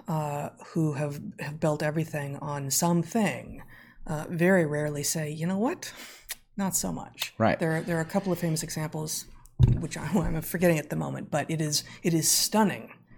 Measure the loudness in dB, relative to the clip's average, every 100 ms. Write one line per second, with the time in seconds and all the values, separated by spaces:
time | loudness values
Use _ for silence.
0 | -4 -2 -2 -4 -6 -10 -6 0 0 0
1 | -4 -6 -10 -10 -10 -2 0 2 0 0
2 | -2 -4 -6 -6 -6 -6 -2 2 4 2
3 | 2 2 0 0 -8 -14 -16 -20 -20 -14
4 | -8 -6 -4 2 6 6 6 2 -2 -2
5 | -2 -2 -4 -4 -2 0 0 -2 -8 -14
6 | -16 -16 -14 -14 _ -4 -2 -2 -2 -6
7 | -8 -8 -6 2 2 2 0 -2 -2 -2
8 | 0 -2 0 0 0 0 -2 -4 -6 -4
9 | -6 -6 -8 -18 -8 4 6 6 0 -4
10 | 0 2 2 0 -2 2 4 4 0 -4
11 | -4 -6 -4 -2 -2 -2 0 -2 -4 -4
12 | 2 2 4 2 4 4 4 2 -10 -18
13 | -20